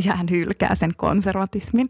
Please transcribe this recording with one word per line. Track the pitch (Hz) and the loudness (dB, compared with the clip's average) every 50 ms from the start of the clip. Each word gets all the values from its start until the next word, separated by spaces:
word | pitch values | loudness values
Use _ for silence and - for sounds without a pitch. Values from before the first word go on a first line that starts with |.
| 175 | 0
ja | 202 - | 0 0
hän | 180 175 170 | 0 0 0
hylkää | 180 175 165 190 - - 185 - 185 | 0 0 0 -2 -2 0 0 0 2
sen | - 170 165 170 | 2 0 -2 0
konservatismin. | - - - - 208 185 190 185 190 190 190 - 202 - - - 233 262 | 0 0 0 2 2 2 0 0 -2 -2 -4 -4 -6 -4 0 0 0 0